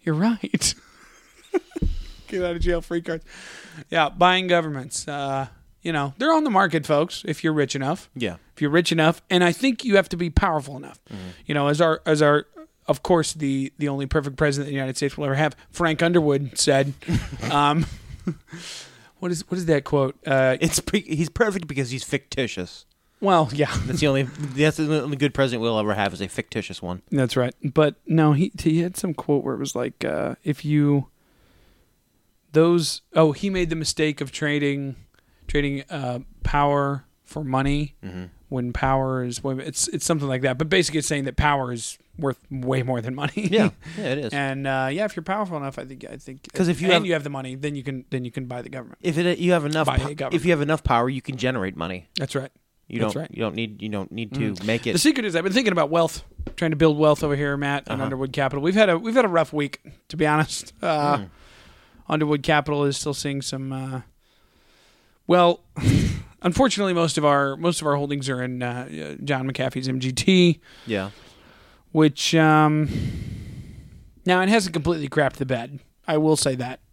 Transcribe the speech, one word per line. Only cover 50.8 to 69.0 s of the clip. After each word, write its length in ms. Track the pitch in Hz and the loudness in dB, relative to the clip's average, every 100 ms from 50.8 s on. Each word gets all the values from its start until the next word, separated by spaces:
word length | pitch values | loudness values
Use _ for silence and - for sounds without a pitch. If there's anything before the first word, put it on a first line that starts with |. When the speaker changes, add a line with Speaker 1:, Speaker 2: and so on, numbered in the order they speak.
Speaker 2:
power, 240 | - 120 123 | 2 2 2
you 120 | 135 | -2
can 160 | - 131 | -6 -4
generate 380 | 127 131 95 80 | -2 -2 -4 -4
money. 300 | 82 90 - - | -8 -8 -8 -6
Speaker 1:
That's 180 | 135 143 | -4 -4
right. 160 | 131 _ _ _ _ | -8 _ _ _ _
Speaker 2:
You 140 | 117 | -2
Speaker 1:
That's 120 | 110 | -2
Speaker 2:
don't, 80 | 110 | -2
Speaker 1:
right. 100 | 156 | -8
Speaker 2:
you 100 | - | -6
don't 120 | 110 113 | -6 -4
need, 280 | 113 101 | -8 -8
you 60 | 107 | -8
don't 220 | 104 95 | -6 -6
need 220 | 104 113 | -8 -8
to 60 | 135 110 | -4 -4
Speaker 1:
Mm. 100 | 95 101 | -4 -2
Speaker 2:
make 220 | 113 117 | -2 0
it. 60 | |
Speaker 1:
The 60 | 165 | 2
secret 240 | 294 285 | 2 2
is 120 | 214 165 | -2 -2
I've 80 | |
been 100 | 185 | 0
thinking 180 | 202 226 | 2 2
about 180 | 175 147 | 2 2
wealth, 320 | 165 165 - - - - - | 2 0 -2 -16 -14 -12 -4
trying 160 | 165 | -4
to 60 | 156 | 4
build 200 | 160 147 | 4 6
wealth 260 | 151 147 | 4 4
over 120 | 151 143 | 0 -2
here, 200 | 143 143 | -2 -2
Matt, 300 | 143 143 - | -2 -4 -4
in 80 | |
Speaker 2:
Uh-huh. 100 | 123 135 | -6 -4
Speaker 1:
Underwood 280 | 135 135 | -4 -6
Capital. 300 | 131 135 139 | -2 -2 0
We've 100 | 156 | 0
had 160 | 190 208 | 4 4
a, 80 | 170 | 4
we've 160 | 226 | 2
had 120 | 240 233 | 2 2
a 40 | |
rough 240 | 170 156 | 2 0
week, 260 | 151 143 - - - _ | -2 -4 -6 -20 -20 _
to 100 | 151 | -2
be 80 | 151 | 2
honest. 480 | 151 156 - - - | 2 2 -4 -12 -6
Uh, 360 | - 156 147 143 | -2 0 2 0
Speaker 2:
Mm. 100 | 95 - - - - - _ _ _ | -2 -16 -20 -20 -20 -20 _ _ _
Speaker 1:
Underwood 320 | 156 151 147 | -2 0 0
Capital 440 | 139 151 143 147 143 | 2 2 2 0 0
is 120 | 135 | -2
still 160 | 151 | -6
seeing 300 | 139 147 139 | -6 -6 -6
some, 280 | 135 135 135 | -6 -8 -8
uh, 300 | 131 131 131 - _ _ _ _ _ _ _ _ _ _ _ - | -8 -8 -10 -12 _ _ _ _ _ _ _ _ _ _ _ 2
well, 360 | 180 175 175 _ - - - | 6 6 2 _ -2 2 4
<laughs> 380 | - - - - | 2 -2 -8 -4
unfortunately, 520 | 175 170 262 196 196 | -2 4 2 2 0
most 260 | 175 165 - | 2 0 2
of 40 | 147 | 4
our, 300 | 143 139 139 | 4 2 0
most 260 | 165 170 | -2 0
of 40 | 151 | 0
our 100 | 143 | 0
holdings 320 | 143 143 131 | 0 -4 -4
are 140 | 127 | -4
in, 220 | 127 123 | -4 -4
uh, 260 | 123 123 127 78 | -6 -6 -10 -10